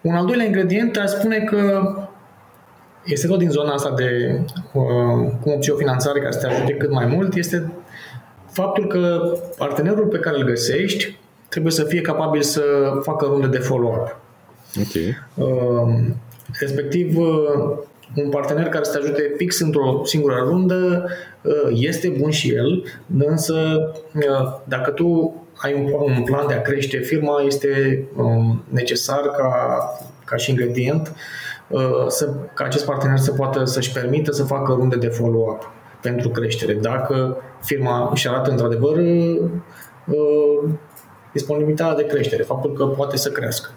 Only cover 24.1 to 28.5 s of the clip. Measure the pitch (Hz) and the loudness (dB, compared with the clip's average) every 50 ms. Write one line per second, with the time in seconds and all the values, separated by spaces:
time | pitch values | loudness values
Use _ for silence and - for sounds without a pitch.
24.1 | - 151 147 139 139 135 131 131 - - - - 131 127 127 - - - 170 175 | -4 0 0 2 2 2 0 -2 -4 -10 -8 -6 -4 -2 -2 -2 0 2 2 2
25.1 | 170 165 160 160 - - - - - - - 143 143 143 139 139 143 143 147 139 | 4 2 2 0 -4 -8 -20 -20 -14 -6 -4 -2 -2 0 0 0 0 0 2 2
26.1 | 127 123 120 123 135 143 143 139 127 117 - 139 139 143 135 - - 123 127 - | 2 2 2 0 0 0 2 0 0 0 0 -2 -2 -2 -2 -4 -4 -4 -2 -2
27.1 | 156 151 151 147 147 143 143 139 139 139 - 139 139 135 139 135 135 135 135 - | -2 0 0 0 0 2 2 2 0 0 0 0 2 2 2 2 0 0 -2 -8
28.1 | - 135 123 117 117 117 113 113 | -4 -2 0 2 2 4 4 2